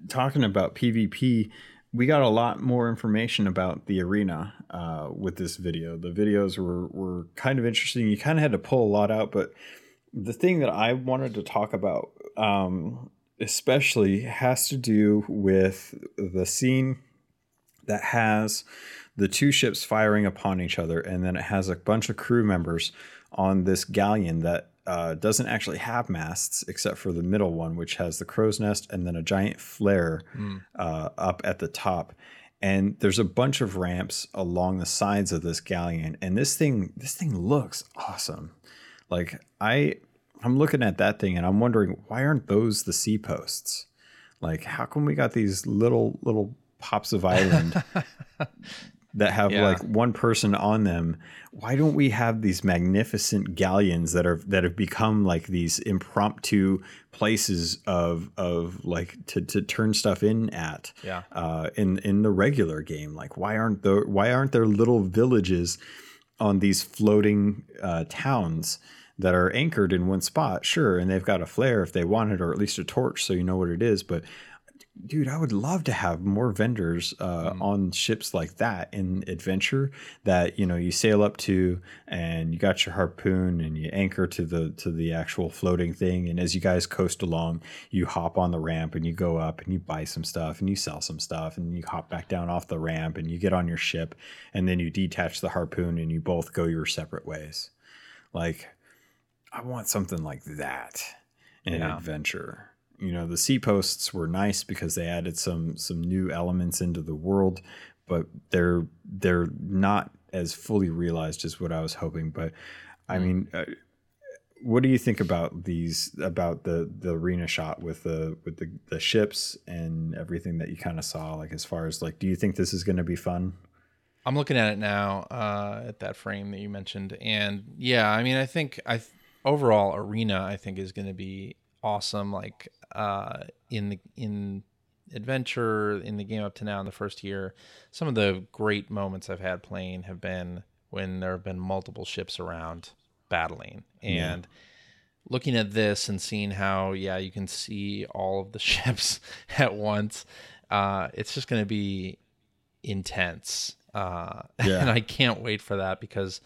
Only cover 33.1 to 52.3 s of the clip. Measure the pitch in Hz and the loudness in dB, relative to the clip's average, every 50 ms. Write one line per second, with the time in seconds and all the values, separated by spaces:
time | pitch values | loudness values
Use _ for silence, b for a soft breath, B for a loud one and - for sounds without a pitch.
33.1 | 95 113 110 87 - - 123 135 131 - 131 101 95 92 92 90 90 90 98 95 | 4 2 2 0 2 2 2 2 2 0 -2 -2 -2 -2 -2 -2 -2 -2 -4 -4
34.1 | - - - - - - 95 87 87 87 90 92 95 90 92 - - - 107 101 | -6 -8 -10 -8 -6 -6 -4 -2 0 0 0 0 0 -2 -2 -4 -2 0 2 2
35.1 | 104 101 98 85 87 80 78 87 80 - - - 95 87 85 85 82 82 80 78 | 2 2 2 0 -2 -2 -2 -4 -4 -6 -6 -4 -4 -2 -2 -2 -2 -4 -4 -6
36.1 | - - - 92 92 110 139 139 - - 165 147 131 107 95 - - - - 139 | -6 -6 -4 -2 0 0 0 0 0 2 2 2 2 2 -2 -4 -6 -10 -10 -10
37.1 | - - 180 156 110 90 87 104 143 147 117 98 - - - - _ - - - | -8 -4 -4 -2 -2 -2 0 2 2 2 0 -2 -6 -12 -14 -14 _ -10 -10 -8
38.1 | 98 - - - 78 - 76 82 - _ B B B B B B B B B - | -8 -8 -8 -8 -8 -10 -12 -14 -16 _ B B B B B B B B B -2
39.1 | 90 87 87 82 - - - _ _ - 101 107 117 139 147 147 - - - _ | -2 0 0 -2 -6 -10 -16 _ _ -2 0 2 4 4 4 2 0 -2 -8 _
40.1 | _ _ _ _ _ - - 120 127 135 151 147 - 139 123 104 92 - - 101 | _ _ _ _ _ -4 0 2 4 4 4 4 4 4 2 2 2 4 2 2
41.1 | 104 - - 95 90 87 85 92 98 104 117 123 117 113 104 87 90 - - - | 2 2 0 0 0 2 2 4 4 4 4 4 6 4 4 4 2 -4 -8 -8
42.1 | 110 123 131 143 156 123 - - 101 104 113 117 104 - - - 87 - - 110 | -4 0 2 2 2 2 2 2 4 4 4 4 2 0 -2 -2 -2 -2 0 0
43.1 | 107 107 - - 82 - - - - - - - - - - - b b b b | 0 0 0 -4 -6 -6 -6 -8 -10 -8 -6 -6 -8 -8 -10 -12 b b b b
44.1 | b b b b b b - 165 160 156 - - - - 120 - - 151 147 147 | b b b b b b -4 -4 -4 -4 -6 -6 -6 -6 -6 -4 -2 0 2 2
45.1 | 147 147 131 - - 120 110 101 95 92 - 131 110 101 110 120 123 117 113 110 | 2 2 2 2 2 2 2 2 2 0 -2 0 2 4 4 6 6 4 4 2
46.1 | - - - - 110 107 101 101 123 - _ _ _ _ - - - 104 - - | 0 -2 0 0 2 2 0 -2 -4 -12 _ _ _ _ -4 -2 -2 0 0 0
47.1 | - 98 90 92 92 92 95 92 87 82 82 82 - 180 - - - 185 147 - | 0 2 4 4 6 6 6 6 6 6 4 4 0 -2 -2 -2 -2 -4 -4 -6
48.1 | - - - - _ - 151 - _ - B B B B B B B B _ _ | -8 -18 -20 -16 _ -8 -8 -8 _ -12 B B B B B B B B _ _
49.1 | - 104 104 98 87 101 104 101 95 101 101 101 92 - - - 104 107 117 120 | 0 2 2 4 4 4 4 4 6 6 6 6 4 4 0 0 2 4 4 4
50.1 | 104 - - 120 113 - - 104 98 - - 104 110 110 107 98 85 85 82 82 | 2 2 4 4 4 4 4 4 4 4 4 4 4 4 4 4 4 2 2 0
51.1 | 82 B B B B B B B - - - 113 131 135 156 156 143 - 143 135 | -2 B B B B B B B -16 -10 -4 0 2 4 4 4 6 6 4 4
52.1 | 104 110 120 117 | 4 2 2 2